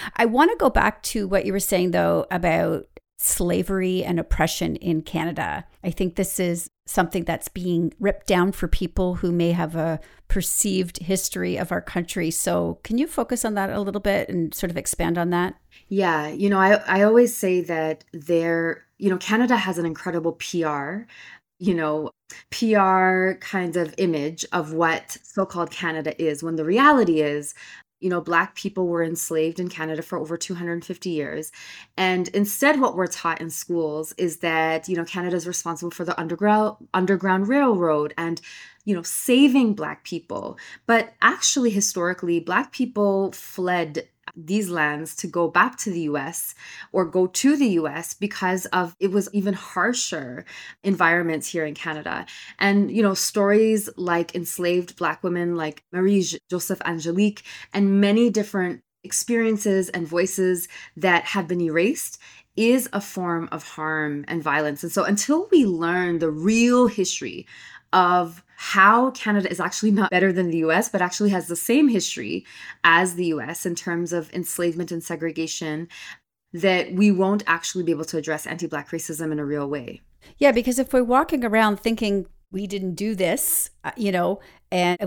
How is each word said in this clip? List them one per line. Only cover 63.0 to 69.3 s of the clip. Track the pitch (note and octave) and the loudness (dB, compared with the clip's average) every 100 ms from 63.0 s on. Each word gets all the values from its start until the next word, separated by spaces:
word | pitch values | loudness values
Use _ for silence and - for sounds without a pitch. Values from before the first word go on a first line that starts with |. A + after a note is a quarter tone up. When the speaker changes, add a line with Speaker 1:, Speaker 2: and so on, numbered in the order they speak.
Speaker 2:
form | G#3 F#3+ F3 E3 E3 | -6 -6 -2 -2 -4
of | D#3 - | -10 -12
harm | - D#3 D#3 D3+ D3 C#3+ | -8 -4 -2 -2 -4 -6
and | E3 | -4
violence. | D3+ D3 D3+ D3 | 0 0 0 -4
And | E3+ | -4
so | G3 | -2
until | F3+ G3+ - D#4+ A4 | 0 0 2 0 4
we | E4+ | 4
learn | G#3 E3 E3+ F3+ F3 E3 | 6 2 0 0 0 0
the | D#3+ | 0
real | D3+ F#3 A3+ A#3+ B3 A#3+ | 0 2 4 6 6 4
history | - F#3 - A#2 - - - - - - | 2 -2 -4 -8 -10 -14 -18 -20 -18 0
of | F#3 F3+ F3+ E3+ E3+ _ - | 4 4 4 0 -8 _ -12
how | - G3 G3 A#3 C4 | -2 6 8 8 4
Canada | B3+ G#3+ | 0 0